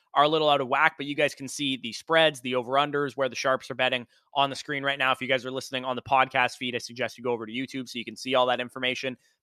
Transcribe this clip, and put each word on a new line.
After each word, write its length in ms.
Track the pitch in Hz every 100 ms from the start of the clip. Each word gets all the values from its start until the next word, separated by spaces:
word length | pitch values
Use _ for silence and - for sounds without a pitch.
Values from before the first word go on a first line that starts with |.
| _
are 120 | -
a 40 | 147
little 220 | 156 151
out 100 | 143
of 60 | 127
whack, 300 | 135 156 -
but 100 | 143
you 80 |
guys 180 | 143 147
can 140 | - 135
see 300 | - 143 131
the 160 | 120
spreads, 480 | 107 - 165 160 139
the 160 | 127 127
over-unders, 600 | 120 135 147 143 143 123
where 120 | 131
the 80 | 113
sharps 340 | 135 131 -
are 60 | 127
betting 280 | 127 127 120 _ _
on 160 | 143 139
the 60 | 131
screen 260 | - 143
right 160 | 139 139
now. 140 | 131
If 80 | 131
you 80 | 127
guys 180 | 131 123
are 40 |
listening 320 | 131 - 131
on 100 | 127
the 80 | 123
podcast 540 | - 135 127 135 123 -
feed, 180 | 127
I 40 | 120
suggest 380 | - 120 117 -
you 80 |
go 60 | 120
over 160 | 117 110
to 60 |
YouTube 360 | 117 131 135 123
so 120 | 123
you 40 |
can 120 | 113 107
see 180 | 131
all 120 | 127 127
that 140 | 123
information. 560 | 123 131 127 127 131 123 _ _